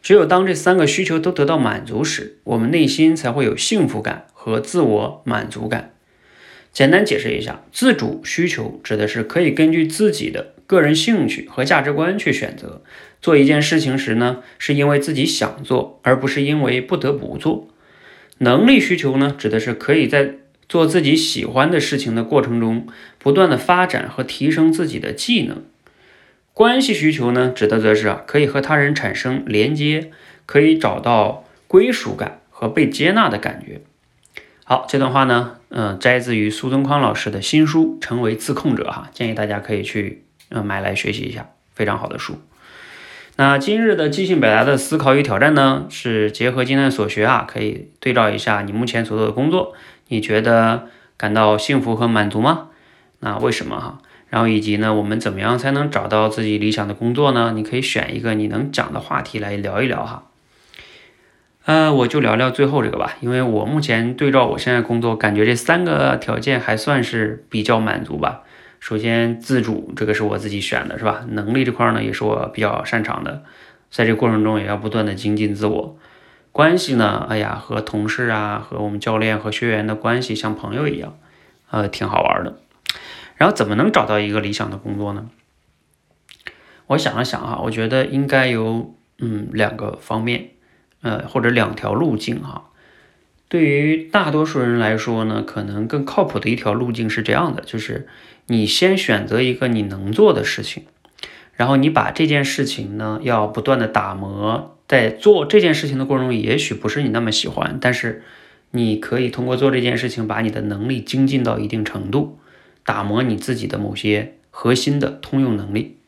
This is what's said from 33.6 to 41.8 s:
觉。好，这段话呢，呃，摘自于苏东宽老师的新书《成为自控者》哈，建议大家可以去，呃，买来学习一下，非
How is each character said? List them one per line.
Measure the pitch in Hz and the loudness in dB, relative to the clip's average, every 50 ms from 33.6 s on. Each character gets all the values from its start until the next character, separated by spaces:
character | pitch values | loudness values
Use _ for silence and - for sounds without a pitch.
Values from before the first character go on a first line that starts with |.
| - | -14
觉。 | - - - - _ _ _ _ _ _ _ _ _ _ - - _ _ _ _ - | -16 -16 -18 -18 _ _ _ _ _ _ _ _ _ _ -20 -20 _ _ _ _ 0
好， | 127 131 - - | 0 0 0 -2
这 | - 139 | 0 0
段 | 135 127 | 0 2
话 | 127 135 135 | 4 2 4
呢， | 127 120 120 123 120 - - _ _ | 4 4 2 0 -2 -10 -18 _ _
呃， | - - 110 101 98 95 | -6 -4 -4 -4 -4 0
摘 | - 127 123 127 | 0 2 2 2
自 | 120 123 120 | 0 0 0
于 | 110 107 107 | 0 0 -2
苏 | 107 - - 131 | -2 -4 -4 -2
东 | 127 139 | 0 0
宽 | 139 135 143 147 | 0 2 2 2
老 | 135 110 104 | 2 2 0
师 | - - 107 | -2 -4 -6
的 | 101 98 | -6 -6
新 | 101 - - 156 156 156 | -4 0 4 4 4 4
书 | 151 160 160 160 - - - | 4 2 2 2 0 -6 -8
《成 | - 117 120 | -6 -4 -2
为 | 120 110 107 | -2 -2 -2
自 | 110 - - 139 | -4 -4 -6 -6
控 | 139 - 156 123 | -2 0 -2 -2
者》 | - - - | 0 -2 -6
哈， | - - - - - | -8 -10 -12 -16 -10
建 | - 120 113 | -6 -4 -4
议 | 110 | -2
大 | 110 107 | -4 -4
家 | 104 104 104 | -4 -4 -6
可 | 101 - 110 | -4 -4 -4
以 | 101 95 | -4 -4
去， | - - 107 98 98 - - _ _ _ _ - _ | -4 -4 -4 -6 -6 -8 -14 _ _ _ _ -20 _
呃， | - 113 104 | -8 -6 -6
买 | 101 98 98 | -4 -6 -4
来 | 95 98 98 | -4 -4 -4
学 | 95 - - 104 | -4 -4 -4 -4
习 | 113 | -4
一 | - - | -6 -8
下， | - 117 - - _ _ _ _ _ | -10 -12 -14 -16 _ _ _ _ _
非 | - | -4